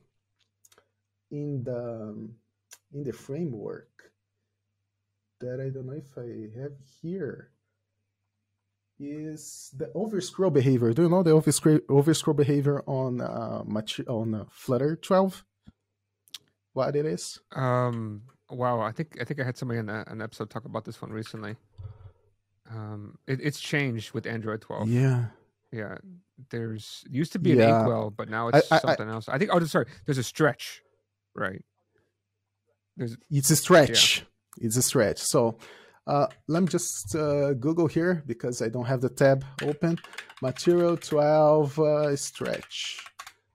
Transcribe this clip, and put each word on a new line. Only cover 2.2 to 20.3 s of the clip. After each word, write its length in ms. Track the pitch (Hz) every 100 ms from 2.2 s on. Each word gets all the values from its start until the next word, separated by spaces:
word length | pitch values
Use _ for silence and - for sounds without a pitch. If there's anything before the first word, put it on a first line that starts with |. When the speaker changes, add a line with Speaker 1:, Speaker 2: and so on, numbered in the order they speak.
| 110 120 _ _ _ - _
Speaker 1:
in 120 | 143
the 80 | 139
framework 760 | 107 - 139 170 110 104 90 - _ _ _ _ _ _ _ _ _ _ _ _ _ _ _
that 200 | 123 127
I 100 | 135
don't 160 | 131 127
know 60 |
if 260 | 147 - -
I 420 | 120 110 107 110
have 120 | 143 143 - _
here 500 | 160 190 135 - - _ _ _ _ _ _ _ _ _ _ _ _ _ _ -
is 720 | 143 151 156 151 - - - 131
the 160 | 156
overscroll 560 | 170 220 202 - - 190
behavior. 420 | 143 127 127 117
Do 100 | 117
you 60 | 170
know 140 | 180
the 80 | 170
overscroll, 480 | 156 156 - 160 151 -
overscroll 460 | 139 143 151 -
behavior 480 | 143 135 143 143 139 -
on, 340 | 135 131 123
uh, 420 | - 117 113 113
mate-, 440 | 110 107 107 - 131
on, 260 | 117 113
uh, 100 | 107 78
Flutter 460 | - - 123 143 165
twelve? 480 | - 190 190 - - _ - _ _ _ _ _ _ - _ _ _
What 240 | 135 131 143
it 100 | 156
is? 320 | - - - _
Speaker 2:
Um, 680 | - 131 123 123 117 110 104 123 _ _
wow, 300 | 127 123 117
I 100 | 107
think, 280 | 107 156 -
I 40 |
think 140 | 120 147
I 60 |
had 120 | 127 123
somebody 220 | 131 117
on 100 | 107
a, 160 | 107 -
an 120 | 110
episode 300 | 110